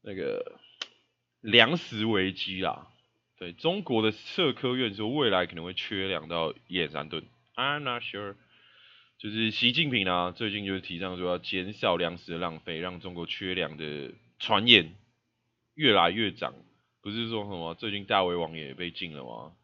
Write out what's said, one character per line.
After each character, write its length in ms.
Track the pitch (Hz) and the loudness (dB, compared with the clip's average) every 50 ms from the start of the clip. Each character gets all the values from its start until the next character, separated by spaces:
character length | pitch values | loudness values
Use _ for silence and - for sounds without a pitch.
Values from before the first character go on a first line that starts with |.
| - | -12
那 100 | 107 98 | -10 -8
个 460 | 95 76 65 50 50 - - - - - - _ _ - - _ _ _ _ _ _ _ _ _ _ | -4 -4 -2 -2 -4 -6 -10 -12 -20 -20 -20 _ _ -12 -12 _ _ _ _ _ _ _ _ _ _
粮 340 | - 110 104 120 113 123 170 | -2 4 8 8 8 8 4
食 300 | 170 - - - 107 107 | -2 -4 -8 -4 -2 0
危 260 | 113 110 98 92 95 | 2 4 4 2 0
机 300 | 95 - - 95 95 92 | -2 -4 -6 -6 -4 -4
啦， 260 | 92 80 - - - - _ _ _ _ _ _ _ _ _ | -4 -4 -4 -6 -12 -20 _ _ _ _ _ _ _ _ _
对， 140 | _ 92 85 | _ -12 -12
中 300 | 87 - - 160 185 208 | -12 -2 -2 0 0 0
国 200 | 170 - 127 110 | -2 0 2 4
的 100 | 110 110 | 4 2
社 420 | 104 - - - - - 180 139 - | 0 -2 -14 -8 -2 0 0 0 0
科 220 | - - 123 127 | 0 -2 -2 0
院 180 | 127 127 110 98 | 0 0 -2 -2
说 160 | 101 107 110 | -2 -4 -2
未 200 | 135 151 139 110 | 0 2 4 4
来 160 | 95 92 90 | 4 4 2
可 100 | 85 87 | 0 -4
能 100 | 82 82 | -10 -10
会 80 | 90 92 | -8 -8
缺 340 | - - - 107 95 95 | -8 -6 -4 -4 -4 -2
两 220 | 95 92 78 78 80 | -2 -2 -4 -4 -4
到 240 | 85 82 82 80 - - _ | -2 -2 0 -2 -4 -8 _
一 60 | _ 87 | _ -2
点 160 | 90 82 73 | -2 -2 -2
三 200 | 78 73 76 76 | -4 -8 -8 -6
吨。 160 | 76 78 - - _ _ _ _ _ | -8 -10 -10 -12 _ _ _ _ _
I'm 240 | 120 127 139 147 151 | -4 -2 -2 -2 -2
not 240 | 143 131 120 120 - | -4 -4 -6 -6 -6
sure。 320 | - - - 104 101 101 _ _ _ _ _ _ _ _ _ - - - - _ _ _ | -8 -8 -8 -8 -8 -12 _ _ _ _ _ _ _ _ _ -20 -20 -20 -20 _ _ _
就 120 | _ - 107 | _ -10 -4
是 220 | 104 110 113 110 | 0 0 0 0
习 200 | 104 - 120 120 120 | 2 4 2 4 4
近 160 | 156 165 143 | 4 2 2
平 180 | 127 110 95 | 2 2 2
啊， 240 | 92 90 90 87 90 | 4 4 2 2 0
最 200 | 87 - 117 107 | -2 -4 -4 -4
近 140 | 101 104 101 | -4 -4 -2
就 80 | 98 95 | -2 -4
是 40 | 95 | -4
提 200 | 92 - 87 82 | -4 -8 -8 -6
倡 180 | 95 92 92 | -6 -6 -4
说 100 | 90 90 | -2 -2
要 100 | 90 90 87 | -2 -2 -2
减 340 | 87 - 98 95 90 98 107 | -4 -4 -4 -4 -4 -4 -6
少 240 | - - 104 87 | -2 0 2 2
粮 200 | 85 87 82 87 | 2 0 -2 -2
食 160 | 85 - - 85 | -8 -10 -8 -6
的 40 | |
浪 220 | 82 90 85 80 80 | -4 -4 -4 -6 -8
费， 180 | _ 90 82 | _ -8 -8
让 220 | 80 87 92 90 87 | -6 -6 -6 -8 -10
中 140 | 87 95 90 | -12 -10 -8
国 100 | 87 85 | -8 -8
缺 280 | 82 - - 98 92 92 | -8 -8 -6 -6 -4 -2
粮 220 | 92 82 76 76 | -2 -2 -4 -4
的 380 | 76 78 76 73 73 69 58 - - _ _ _ _ | -8 -8 -8 -8 -8 -10 -12 -14 -18 _ _ _ _
传 280 | - - 110 98 113 | -2 2 2 4 10
言 260 | 123 120 98 82 80 90 - _ _ _ _ _ _ _ _ _ _ _ _ _ _ _ | 10 10 10 10 4 -8 -20 _ _ _ _ _ _ _ _ _ _ _ _ _ _ _
越 200 | 151 151 127 104 | 2 4 6 8
来 180 | 95 85 85 | 8 6 6
越 200 | 92 110 110 98 | 4 2 -2 -2
涨。 220 | - - 85 60 - - - _ _ _ _ _ _ _ | -2 -4 -8 -8 -8 -12 -20 _ _ _ _ _ _ _
不 100 | _ 101 | _ -8
是 160 | 104 117 117 | -6 -6 -4
说 160 | 113 117 107 101 | -4 -4 -4 -4
什 60 | 101 | -6
么 240 | 98 85 82 82 82 | -6 -6 -6 -6 -8
最 180 | - 117 110 | -6 -6 -6
近 140 | 101 101 98 | -6 -6 0
大 180 | 98 107 98 95 | 2 4 4 4
胃 120 | 90 87 | 4 2
王 200 | 87 82 78 82 | 0 -2 -4 -6
也 200 | 80 76 69 67 | -10 -10 -10 -8
被 160 | 69 90 87 | -8 -8 -8
禁 220 | 85 - 95 82 76 | -6 -8 -10 -10 -10
了 100 | 71 64 | -12 -12
吗？ 280 | 60 57 57 62 78 87 _ | -12 -14 -14 -16 -18 -20 _